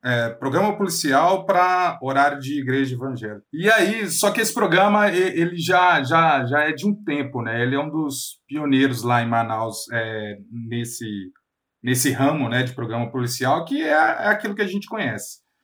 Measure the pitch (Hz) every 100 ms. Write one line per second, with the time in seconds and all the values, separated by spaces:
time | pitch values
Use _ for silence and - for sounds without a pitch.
0 | 123 120 117 113 135 143 208 208 196 -
1 | 151 135 170 190 165 185 180 180 180 -
2 | 131 135 143 143 135 147 127 131 135 123
3 | 135 123 107 107 _ 151 190 220 185 220
4 | 202 160 202 202 214 - 208 170 202 208
5 | 208 180 185 170 170 175 165 180 180 165
6 | 131 165 165 143 123 147 151 156 202 202
7 | - 147 127 127 113 117 123 139 151 151
8 | 151 135 - - _ 143 147 135 135 120
9 | 117 123 117 117 113 110 113 104 - 117
10 | 110 110 107 101 104 117 113 120 117 -
11 | 113 104 92 _ _ _ _ _ 120 127
12 | 135 120 135 156 123 123 123 - 113 117
13 | 117 131 120 - 127 151 165 277 311 156
14 | 160 - 208 208 214 202 202 196 202 220
15 | 160 107 - - _ _